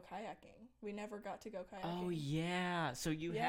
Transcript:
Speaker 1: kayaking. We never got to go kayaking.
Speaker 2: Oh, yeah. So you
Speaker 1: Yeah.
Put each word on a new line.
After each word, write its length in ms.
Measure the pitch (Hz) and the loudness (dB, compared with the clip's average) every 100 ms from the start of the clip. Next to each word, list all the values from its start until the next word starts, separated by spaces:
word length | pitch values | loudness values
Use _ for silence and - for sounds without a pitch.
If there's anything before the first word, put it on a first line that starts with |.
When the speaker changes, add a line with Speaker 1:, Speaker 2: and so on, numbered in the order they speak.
| 180 | -4
Speaker 1:
kayaking. 560 | 180 220 175 165 - 226 - | -6 -6 -8 -12 -18 -18 -8
We 100 | 214 | -6
never 280 | 202 208 208 | -4 -4 -4
got 220 | 202 180 | -6 -6
to 80 | 220 | -6
go 80 | 202 | -6
kayaking. 400 | 180 196 170 175 180 | -6 -4 -2 0 2
Speaker 2:
Oh, 40 | |
yeah. 840 | 165 143 156 170 180 180 175 156 | 2 2 2 4 2 4 4 2
So 180 | 127 165 | 2 2
you 220 | 156 170 | 2 2
Speaker 1:
Yeah. 140 | 214 | 4